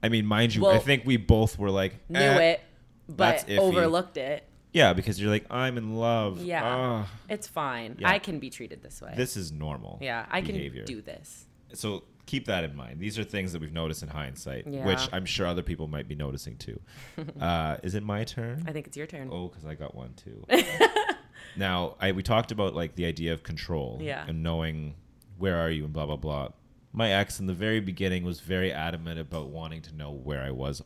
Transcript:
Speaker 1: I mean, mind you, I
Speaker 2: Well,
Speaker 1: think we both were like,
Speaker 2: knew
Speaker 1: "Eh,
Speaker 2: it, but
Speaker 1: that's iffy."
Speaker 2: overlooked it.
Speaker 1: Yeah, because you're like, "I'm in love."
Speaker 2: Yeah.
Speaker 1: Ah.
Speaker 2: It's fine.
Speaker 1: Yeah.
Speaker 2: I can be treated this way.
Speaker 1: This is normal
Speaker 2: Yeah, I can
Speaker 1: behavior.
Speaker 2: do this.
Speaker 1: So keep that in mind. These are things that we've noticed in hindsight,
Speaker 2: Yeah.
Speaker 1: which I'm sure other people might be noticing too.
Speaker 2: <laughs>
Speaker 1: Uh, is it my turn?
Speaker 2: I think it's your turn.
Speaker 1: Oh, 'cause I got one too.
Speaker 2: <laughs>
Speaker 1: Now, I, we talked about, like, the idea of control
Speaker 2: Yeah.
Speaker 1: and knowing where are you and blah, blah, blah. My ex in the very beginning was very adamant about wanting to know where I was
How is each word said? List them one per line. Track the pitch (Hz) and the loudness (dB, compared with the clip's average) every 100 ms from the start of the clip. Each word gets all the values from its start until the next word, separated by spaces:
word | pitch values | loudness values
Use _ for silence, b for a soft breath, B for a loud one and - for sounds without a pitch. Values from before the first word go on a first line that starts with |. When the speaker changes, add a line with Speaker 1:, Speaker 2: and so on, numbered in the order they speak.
Speaker 1:
I | 113 | 4
mean, | 113 107 | 2 4
mind | 107 117 107 | 6 6 6
you, | - | 8
I | |
Speaker 2:
Well, | 113 | 8
Speaker 1:
think | 123 139 120 | 8 4 6
we | 123 | 2
both | 98 110 110 - | 6 6 6 2
were | 101 | 0
like, | 98 95 107 - | 2 2 -2 -2
Speaker 2:
knew | 170 | 6
Speaker 1:
"Eh, | - 139 165 | 8 10 8
Speaker 2:
it, | 165 - - - - - | 6 -2 -20 -20 -20 -14
but | 139 | 4
Speaker 1:
that's | 180 - - | 4 4 2
iffy." | 202 | 4
Speaker 2:
overlooked | 190 180 165 165 185 - | 6 6 4 4 0 -6
it. | 131 151 - - _ | -4 -6 -8 -20 _
Speaker 1:
Yeah, | - 113 | 6 8
because | 90 113 92 | 6 0 0
you're | 104 | 2
like, | 107 - | 2 0
"I'm | 120 131 123 | -2 -2 -2
in | 110 110 | -4 0
love." | 117 117 107 92 | 2 2 2 -2
Speaker 2:
Yeah. | 175 170 | -4 -2
Speaker 1:
Ah. | 120 127 127 113 101 - - | 0 0 0 -2 -4 -8 -8
Speaker 2:
It's | 208 - | -8 -6
fine. | - 143 120 113 120 | -4 -4 -4 -8 -2
Speaker 1:
Yeah. | 180 | 2
Speaker 2:
I | 202 | 2
can | 202 156 | 0 -8
be | 131 | -8
treated | - 117 69 | -12 -14 -14
this | - - | -16 -16
way. | - - | -10 -2
Speaker 1:
This | 123 104 | -2 -2
is | 85 | -6
normal | 76 76 69 50 50 | -6 -6 -6 -10 -10
Speaker 2:
Yeah, | 135 117 110 | -6 -6 -4
I | 180 | -4
can | 180 196 | -2 -4
Speaker 1:
behavior. | 69 - | -6 -8
Speaker 2:
do | - 113 | -10 -10
this. | - - - - - _ - | -12 -16 -18 -20 -20 _ -20
Speaker 1:
So | - 107 98 - _ - | -8 -6 -6 -10 _ -6
keep | 135 - | -6 0
that | 92 | -2
in | 82 71 | -2 -6
mind. | 60 71 | -12 -8
These | 98 107 | -6 -6
are | |
things | 101 104 92 | -4 -4 -4
that | 85 | -4
we've | 78 | -6
noticed | 80 80 78 | -4 -4 -4
in | 73 | -8
hindsight, | 76 69 67 - 65 - | -8 -8 -8 -10 -10 -8
Speaker 2:
Yeah. | 139 101 | -4 0
Speaker 1:
which | 92 131 | 0 0
I'm | 92 92 | -4 -4
sure | - 90 | -2 0
other | 87 | -2
people | 87 85 80 | -4 -6 -6
might | 73 - | -6 -6
be | 73 | -6
noticing | 71 69 - 57 | -6 -6 -10 -12
too. | - - - B B B | -12 -12 -14 B B B
Speaker 2:
<laughs> | 151 143 | -12 -4
Speaker 1:
Uh, | 85 85 80 76 | 0 0 0 -2
is | 90 104 | -4 -4
it | |
my | 104 104 113 | -2 -4 -4
turn? | - 117 127 165 | -6 -8 -6 -8
Speaker 2:
I | |
think | 151 143 | -8 -10
it's | - | -14
your | 160 | -12
turn. | 160 131 | -12 -10
Speaker 1:
Oh, | 87 90 | -8 -10
'cause | 85 76 | -12 -14
I | 78 | -10
got | 76 - | -10 -12
one | 62 64 | -14 -16
too. | - 53 - | -16 -16 2
Speaker 2:
<laughs> | 302 - 508 453 - 427 - - B B - | 4 4 4 6 6 0 -4 -8 B B -4
Speaker 1:
Now, | 98 90 85 - | 0 0 -2 -2
I, | 95 | 0
we | 95 | 0
talked | 95 113 120 | 4 2 2
about, | 107 98 | 0 -2
like, | 82 82 - | 0 -4 -2
the | 85 | -2
idea | 78 82 | 0 -2
of | 82 | -2
control | - 78 - 82 65 57 | -4 -8 -4 -4 -4 -6
Speaker 2:
Yeah. | 156 139 76 | -6 -6 -4
Speaker 1:
and | 80 | -2
knowing | 82 82 80 78 76 76 - - - 98 | 0 0 -2 -4 -8 -10 -18 -20 -20 -4
where | 95 85 | 0 2
are | 82 | 2
you | 80 76 | 0 -2
and | |
blah, | 76 73 | -4 -4
blah, | 73 | -4
blah. | 78 73 67 - _ - _ | -4 -4 -6 -10 _ -20 _
My | - 113 | 0 4
ex | 98 101 - | 4 2 -2
in | 95 | -4
the | |
very | 87 107 110 | -2 2 2
beginning | 98 90 95 92 | 0 -2 0 0
was | 87 85 | -2 -6
very | - 92 92 | -2 0 0
adamant | 71 82 85 82 82 | 0 -4 -4 -6 -8
about | 78 80 71 | -6 -6 -6
wanting | 76 82 80 | -8 -8 -10
to | 76 78 | -12 -12
know | 73 | -10
where | 71 65 69 | -8 -6 -4
I | 67 | -4
was | 65 67 69 | -4 -4 -6